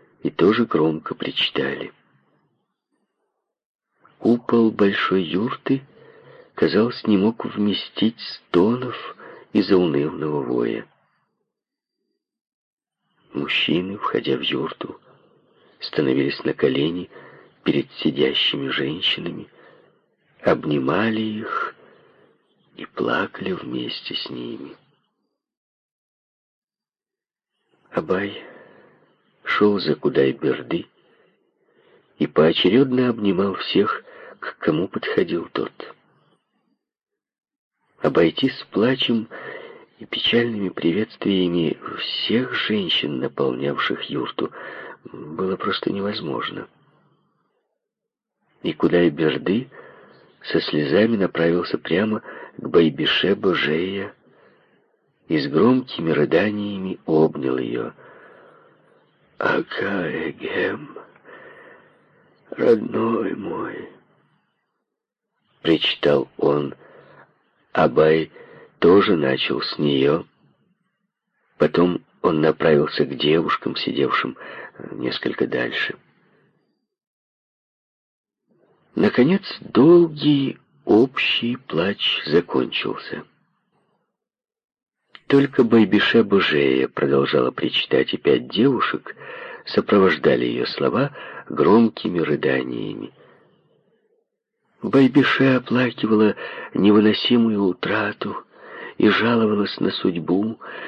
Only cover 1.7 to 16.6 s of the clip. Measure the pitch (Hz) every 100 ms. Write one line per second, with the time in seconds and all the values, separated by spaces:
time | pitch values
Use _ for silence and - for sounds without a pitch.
1.7 | - - - _ _ _ _ _ _ _
2.7 | _ _ _ _ _ _ _ _ _ _
3.7 | _ _ _ _ _ 110 120 - 117 113
4.7 | 107 101 98 - 95 80 87 123 - -
5.7 | 135 - _ - - - - - - 82
6.7 | 98 120 - 113 101 104 117 107 101 104
7.7 | 95 - - 113 - - - _ 87 104
8.7 | 123 123 - - - - - - 107 95
9.7 | 92 87 71 73 - 76 73 62 62 57
10.7 | 55 - _ _ _ _ _ _ _ _
11.7 | _ _ _ _ _ _ _ _ _ _
12.7 | _ _ _ _ _ _ 62 69 - -
13.7 | 82 92 101 - - - 65 69 69 78
14.7 | - - - _ _ _ _ _ _ _
15.7 | _ - 76 69 67 67 - - -